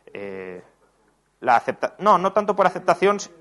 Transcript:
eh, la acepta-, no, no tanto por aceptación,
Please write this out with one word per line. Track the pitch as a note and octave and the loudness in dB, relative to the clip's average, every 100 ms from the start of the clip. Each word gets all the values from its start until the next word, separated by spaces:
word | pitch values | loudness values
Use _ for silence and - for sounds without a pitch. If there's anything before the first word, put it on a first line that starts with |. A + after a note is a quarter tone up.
| - | -20
eh, | G2 G2+ F#2+ F#2 F2+ - _ _ _ _ _ _ _ | -14 -12 -12 -14 -16 -18 _ _ _ _ _ _ _
la | A#2+ A#2 | 2 2
acepta-, | - - D#3+ - | 2 -4 -6 -2
no, | G3 F#3 | 2 2
no | F#3+ | 2
tanto | G3+ G#3 G3 | 0 -2 0
por | F#3 | 0
aceptación, | F3+ - E3+ F#3+ G3+ - - | 0 -2 2 2 0 -4 -16